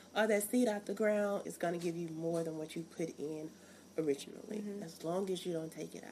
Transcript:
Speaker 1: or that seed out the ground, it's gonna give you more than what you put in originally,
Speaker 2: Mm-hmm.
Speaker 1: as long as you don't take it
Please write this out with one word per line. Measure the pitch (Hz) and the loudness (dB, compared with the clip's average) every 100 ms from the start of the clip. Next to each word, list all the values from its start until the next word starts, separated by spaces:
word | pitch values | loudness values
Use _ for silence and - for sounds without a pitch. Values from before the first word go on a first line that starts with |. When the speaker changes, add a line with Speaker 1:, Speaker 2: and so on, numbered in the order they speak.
| - - | -4 2
Speaker 1:
or | 214 | 6
that | 208 208 | 6 6
seed | 247 240 | 4 4
out | 208 208 | 4 -2
the | |
ground, | 202 214 208 208 202 - | 2 4 4 2 0 -2
it's | 170 | -2
gonna | 170 170 | 0 0
give | 175 170 | 0 -2
you | 165 | -4
more | 160 165 170 | -2 0 0
than | 165 156 | 0 -4
what | 156 170 | -6 -6
you | 165 - | -8 -4
put | 165 - | -6 -4
in | 147 156 156 - - - - - | -6 -4 -8 -12 -20 -20 -10 -2
originally, | 156 139 - - - 214 | 0 0 -2 -12 -8 -6
Speaker 2:
Mm-hmm. | 208 202 | -4 -6
Speaker 1:
as | 165 - | -8 -8
long | 160 185 196 | -2 0 0
as | 180 185 | -2 -2
you | |
don't | 165 160 | -4 -4
take | - 165 - | -8 -10 -10
it | - | -12